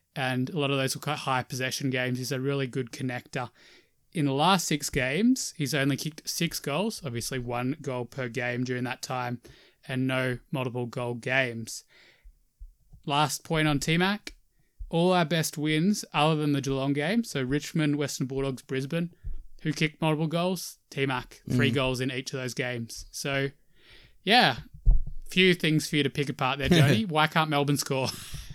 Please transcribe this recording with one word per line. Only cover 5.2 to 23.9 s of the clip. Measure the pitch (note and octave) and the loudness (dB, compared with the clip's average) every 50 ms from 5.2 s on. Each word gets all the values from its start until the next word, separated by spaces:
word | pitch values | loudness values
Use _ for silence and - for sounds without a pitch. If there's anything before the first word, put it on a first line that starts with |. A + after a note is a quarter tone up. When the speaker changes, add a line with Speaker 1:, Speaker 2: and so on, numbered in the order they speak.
| A3 A#3+ C4 - - - - | 4 4 4 2 0 -6 -6
Speaker 1:
he's | - D3 B2+ C#3+ | -4 -4 -2 0
only | C#3+ C3+ C#3+ C#3 | 0 2 0 0
kicked | C3 - D#3 - - - - | -2 -4 -6 -10 -8 -10 -8
six | - - E3+ E3 - - | -4 -2 -2 -2 -4 -6
goals, | - D3 C#3 D#3+ G3 A3+ G#3 - - | -6 -4 -4 -2 -2 -4 -6 -8 -8
obviously | C#3+ A#2 A#2 - - C3+ C3 | -8 -6 -6 -6 -6 -6 -6
one | B2 A#2+ A#2+ A#2+ B2 B2+ C3 - | -4 -4 -4 -2 -2 -2 -4 -4
goal | C3 C#3 B2+ B2 B2 | -6 -6 -6 -6 -6
per | B2 - C#3 B2+ B2 | -8 -8 -8 -8 -6
game | A2+ B2 A#2+ B2 B2 B2 B2+ | -6 -4 -4 -4 -2 -2 -2
during | A#2+ B2+ B2 B2 | -2 -2 -4 -4
that | B2 B2+ - - | -4 -6 -8 -6
time, | - C3+ B2+ B2 B2 B2 A#2+ - - - - - - _ _ _ - | -6 -6 -4 -4 -4 -6 -8 -10 -16 -20 -20 -20 -20 _ _ _ -6
and | C3+ C3 C3 C3 | -4 -2 0 0
no | C3 C3 C3 B2+ B2 A#2+ - _ | 0 0 0 0 -2 -4 -6 _
multiple | - C#3 B2+ B2 A2+ B2 B2 A#2+ | -4 -4 -2 -2 -2 -4 -4 -4
goal | - C3+ B2 A#2+ B2 | -4 -6 -4 -4 -6
games. | A#2+ A2+ C3 B2+ C3+ C3 B2 A#2 A2+ A#2 - - - - _ _ - - - _ _ _ - - _ _ _ _ _ - - - _ _ _ - - - | -4 -2 0 2 2 2 2 -2 -6 -8 -8 -10 -12 -14 _ _ -20 -20 -20 _ _ _ -20 -20 _ _ _ _ _ -20 -20 -20 _ _ _ -20 -12 -6
Last | - C#3+ C#3+ D3+ C#3+ D3 - - | 0 2 4 4 2 0 -4 -6
point | - E3 D#3 D#3 D#3 | -2 0 2 2 2
on | D3 C#3 | 2 2
T-Mac, | - - D#3+ E3+ F3+ F#3+ G#3 G#3 - - - - _ _ _ _ _ _ _ - - - | 2 2 2 2 2 2 0 -2 -6 -12 -18 -18 _ _ _ _ _ _ _ -14 -8 -2
all | - E3 E3+ F#3 F#3 | 0 2 4 4 4
our | F3+ E3+ | 4 4
best | D3 F3 E3 D#3 - - D#3 | 2 2 0 0 -2 -2 -2
wins, | D3 D#3 D#3 D#3 E3 G3 G#3 - - - - | 0 0 2 2 4 2 2 0 -4 -4 0
other | D#3 D3 D#3 D#3+ | 2 4 4 4
than | D3+ D3+ D3+ | 2 2 2
the | C#3+ C#3 | 2 0
Geelong | B2+ C3+ C3+ C3+ C3+ C#3 C#3 | 0 0 -2 0 0 0 0
game, | C#3+ C#3+ D#3+ G#3 A#3 A3+ | 0 0 0 0 0 -2
so | - - C#3+ | -2 -2 -2
Richmond, | C3 B2 C#3 D3 - - - F3 D3+ D3 D3 | 0 0 0 -2 -2 -2 -2 0 2 2 2
Western | C#3+ D3 C#3 - - C#3+ B2 | 0 -2 -4 -4 -4 -4 -4
Bulldogs, | C3+ C3+ C3+ C3+ C3 A#2+ | -2 -2 -2 -2 -4 -6
Brisbane, | - - C3+ C3 C#3 C3+ E3 E3+ F3 E3+ - - - - - - - - - - - | -8 -6 -4 -4 -4 -2 -2 -4 -4 -4 -6 -10 -8 -6 -6 -6 -8 -10 -14 -6 -4
who | D#3 D#3 | -4 -2
kicked | - E3 D3+ D#3 - | 0 0 -2 0 0
multiple | - D#3 D#3 D3 D#3+ D#3 | 0 0 2 2 0 0
goals, | D#3 E3+ E3+ F#3 F#3+ F3 - - - - _ _ | 0 0 0 0 -2 -4 -6 -10 -14 -18 _ _
T-Mac, | - C#3 C#3 C3+ C3 B2+ - - - - - - | -4 -2 0 0 0 -2 -4 -8 -14 -16 -6 -2
three | C3 B2+ C#3+ C#3 | 0 2 2 2
Speaker 2:
Mm. | B2+ | 2
Speaker 1:
goals | C#3 C3 C3 C3 A#2+ | 2 0 0 0 -2
in | B2+ C3 | -2 -4
each | C3 B2+ C3 - - | -4 -6 -6 -8 -8
of | C3+ | -6
those | B2+ B2 A2+ | -6 -6 -4
games. | - C3 B2 B2 A#2+ A#2 A2+ - - - - | -4 -4 -4 -4 -6 -8 -10 -12 -14 -16 -14
So, | - - - D3 C#3 C#3 C3+ C#3 - _ _ _ _ - - - | -12 -8 -6 -2 -2 0 -2 -2 -4 _ _ _ _ -20 -20 -20